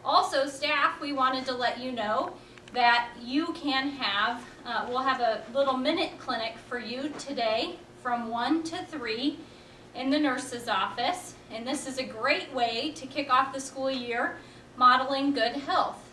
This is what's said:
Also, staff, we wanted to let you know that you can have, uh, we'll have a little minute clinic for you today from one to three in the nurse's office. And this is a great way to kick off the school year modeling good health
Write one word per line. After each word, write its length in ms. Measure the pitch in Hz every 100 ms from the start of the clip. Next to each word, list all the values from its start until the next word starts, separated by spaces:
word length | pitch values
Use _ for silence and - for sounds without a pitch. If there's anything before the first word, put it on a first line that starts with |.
Also, 420 | - 330 381 294 285
staff, 540 | - 294 294 311 -
we 140 | 294
wanted 320 | 277 262 262 262
to 80 |
let 260 | 247 240 233
you 120 | 254
know 420 | 240 214 226 359 - - - -
that 340 | 247 240 240 240 240
you 260 | 240 277 339
can 360 | - 285 262 277
have, 540 | 277 220 202 220 247 - - 240
uh, 200 | 220 240
we'll 100 | 247
have 220 | 262 254
a 200 | 240 214 -
little 240 | 247 277 254
minute 340 | 262 330 349 -
clinic 380 | - 240 226 - -
for 100 | 240
you 320 | 220 247 294 -
today 600 | - 269 226 226 339 - - -
from 240 | 254 240 226
one 340 | 233 247 320
to 200 | - 359 -
three 520 | 302 233 226 285 - - - - - - 240
in 140 | 262
the 100 | 302
nurse's 480 | 294 254 - 240 226
office. 680 | 196 240 - 254 359 - - -
And 140 | 220 233
this 220 | 294 269
is 100 | 262
a 60 |
great 500 | 214 220 247 370 339
way 380 | 254 233 240 311 294
to 100 | 262
kick 240 | 302 277
off 220 | 254 269
the 80 | 269
school 280 | - 269 269
year 480 | 262 240 233 285 - - - - -
modeling 560 | 247 254 262 269 277
good 240 | 277 226 277
health 480 | 277 359 - - -